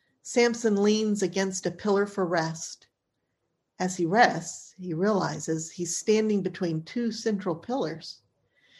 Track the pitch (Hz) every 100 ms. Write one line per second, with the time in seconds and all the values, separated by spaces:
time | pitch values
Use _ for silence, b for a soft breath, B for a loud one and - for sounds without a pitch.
0 | _ _ - 247 240 233 226 202 208 214
1 | 220 208 180 190 190 185 175 170 214 196
2 | 202 202 175 175 165 160 - - _ _
3 | _ _ _ _ _ _ _ - 180 180
4 | 165 214 233 165 - - - - 180 160
5 | 202 202 151 151 156 160 160 - 175 -
6 | - 214 214 202 180 - 175 160 160 240
7 | 233 214 226 202 190 165 - 269 156 160
8 | - - _ _ _ b b b